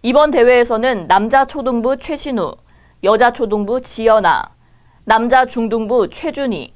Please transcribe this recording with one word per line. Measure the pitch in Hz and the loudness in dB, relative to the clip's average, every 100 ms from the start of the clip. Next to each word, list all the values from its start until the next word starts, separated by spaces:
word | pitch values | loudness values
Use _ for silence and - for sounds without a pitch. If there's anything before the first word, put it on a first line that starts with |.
이번 | 233 254 302 | 2 2 4
대회에서는 | 285 240 247 240 220 247 302 156 | 4 4 4 2 0 -2 -4 0
남자 | 190 214 269 | 0 2 0
초등부 | 262 294 254 233 240 269 | 0 -4 -4 -2 -2 -4
최신우, | - 294 294 240 160 - _ _ _ _ | -6 -8 -6 -4 -6 -8 _ _ _ _
여자 | 190 214 240 | 0 2 2
초등부 | 240 226 208 202 254 | 0 -4 -4 -2 -6
지연아, | 247 - 220 220 180 123 - _ _ _ _ _ | -6 -2 2 4 4 0 -4 _ _ _ _ _
남자 | - 220 240 254 254 | 0 0 2 2 0
중등부 | 247 226 226 214 247 190 | -4 -4 -4 -2 -2 -2
최준희 | - 320 285 269 180 120 | -4 -8 -6 -6 -6 -10